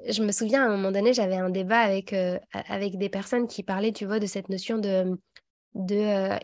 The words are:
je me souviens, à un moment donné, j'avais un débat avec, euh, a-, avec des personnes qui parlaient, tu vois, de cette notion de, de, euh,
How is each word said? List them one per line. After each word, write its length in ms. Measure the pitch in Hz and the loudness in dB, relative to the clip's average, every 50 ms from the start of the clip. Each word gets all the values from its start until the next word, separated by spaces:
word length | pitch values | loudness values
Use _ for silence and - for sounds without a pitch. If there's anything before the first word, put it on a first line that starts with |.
| - - | -4 -4
je 140 | 214 208 220 | -2 0 0
me 100 | 208 202 | 0 0
souviens, 300 | - 233 214 233 277 269 | 0 0 2 2 4 4
à 20 | |
un 100 | 233 208 | 4 2
moment 160 | 196 190 190 | 2 0 0
donné, 220 | 190 196 208 233 254 | 2 2 4 4 4
j'avais 240 | 240 208 185 190 185 | 4 2 2 0 0
un 120 | 185 185 | 0 0
débat 300 | 185 190 190 185 220 233 | 0 -2 0 2 4 4
avec, 320 | 233 208 196 196 190 - | 4 4 2 0 -2 -2
euh, 260 | 202 190 185 180 180 - - _ | -2 -2 0 0 -2 -4 -6 _
a-, 220 | - 196 - - 208 | -10 -10 -8 -6 -6
avec 240 | 196 202 202 185 185 | -4 -4 -4 -4 -4
des 100 | 202 196 | -4 -4
personnes 400 | - 196 196 - - 247 240 233 | -4 -6 -4 -2 0 0 0 -2
qui 160 | - - 196 | -4 -6 -6
parlaient, 300 | - 196 190 202 226 214 | -4 -2 0 0 -2 -2
tu 120 | - 208 | -2 -4
vois, 140 | 190 208 220 | -2 -2 -2
de 60 | 208 | -2
cette 240 | 190 - 196 190 - | -2 -4 -6 -6 -6
notion 280 | 190 185 - - 226 226 | -6 -6 -4 -2 -2 -2
de, 400 | 208 196 190 185 185 185 185 180 - _ _ - _ _ _ _ _ _ - | 0 2 2 2 2 2 -2 -4 -6 _ _ -20 _ _ _ _ _ _ -10
de, 200 | 196 190 185 202 | -8 -4 -2 0
euh, 420 | 208 214 214 208 196 190 190 202 - | 2 2 2 2 2 0 0 -2 -4